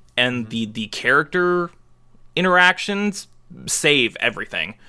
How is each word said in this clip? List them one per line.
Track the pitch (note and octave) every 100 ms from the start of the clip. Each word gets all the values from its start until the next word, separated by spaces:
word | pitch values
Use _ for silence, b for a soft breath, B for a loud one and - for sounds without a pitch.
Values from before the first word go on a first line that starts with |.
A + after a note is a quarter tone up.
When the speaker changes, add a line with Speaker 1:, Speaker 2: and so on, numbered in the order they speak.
| - -
Speaker 1:
and | B2 B2 A2
Speaker 2:
Mm-hmm. |
Speaker 1:
the, | A2+ A2
the | A2 G#2+
character | - B2 C#3 D3+ F3+ F3+ F3+ E3+ - _ _ _ - - -
interactions | F#3 F3+ F3+ F#3 - G3+ G#3 G3 - - - - -
save | - D#3 C#3+ A2+ -
everything. | A#2+ F#2+ G#2+ F2 E2 -